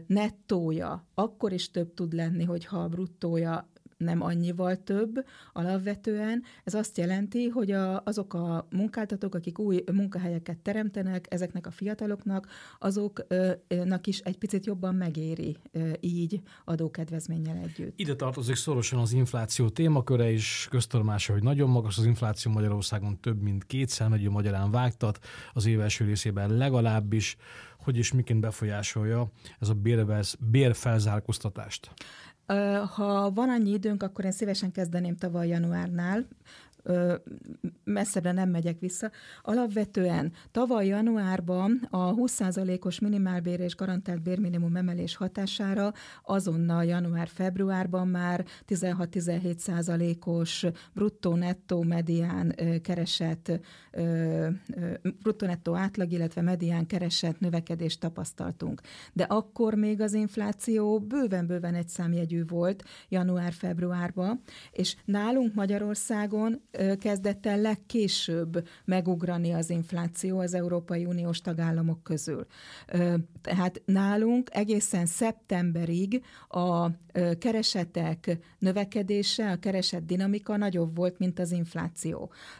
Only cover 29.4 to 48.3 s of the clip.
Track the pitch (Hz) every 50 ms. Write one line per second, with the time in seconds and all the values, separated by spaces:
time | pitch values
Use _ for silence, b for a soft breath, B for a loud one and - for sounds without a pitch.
29.4 | B B B B - 104 110 104 101 113 120 113 110 101 107 104 101 - - -
30.4 | - 110 113 135 139 123 113 - - 127 113 110 104 107 104 107 - - 110 -
31.4 | - 107 - - 104 104 - - - - - B B B B B B B B B
32.4 | _ - 196 202 208 202 202 202 202 190 - - 202 202 202 196 202 202 190 214
33.4 | 247 262 247 233 220 202 202 208 190 220 208 202 202 190 - - 190 190 185 -
34.4 | 226 202 190 - - 185 185 - 185 170 170 175 180 175 175 170 - 180 170 175
35.4 | 170 170 170 170 170 170 170 175 175 180 175 170 175 180 190 220 262 - - -
36.4 | B B B B B B B - _ - 180 180 175 175 175 - - - - -
37.4 | - - - - - 170 170 - _ - 208 202 196 - - 196 165 180 180 185
38.4 | 190 185 175 170 165 170 170 170 - 180 - - - 214 B B B B B B
39.4 | B - 214 247 247 226 202 214 208 202 - 208 185 180 170 165 - 165 165 B
40.4 | B B - 233 247 233 247 220 196 196 196 208 220 233 233 214 202 185 185 185
41.4 | 170 170 180 180 190 202 233 254 240 - - 185 180 180 180 220 240 254 - -
42.4 | 208 185 180 190 190 185 185 180 - 185 175 - 214 208 208 202 190 185 185 180
43.4 | 170 175 180 175 180 175 170 - 185 190 185 180 190 - 175 170 160 175 180 180
44.4 | 208 175 175 170 170 170 170 180 180 180 175 175 175 - - - 185 185 - -
45.4 | 196 190 - - 208 196 196 196 202 208 208 B B B B B B - 196 196
46.4 | 190 196 160 165 170 170 170 170 170 170 175 175 180 170 170 165 170 165 - -
47.4 | 185 190 180 185 196 190 190 185 185 180 175 185 185 185 180 175 180 175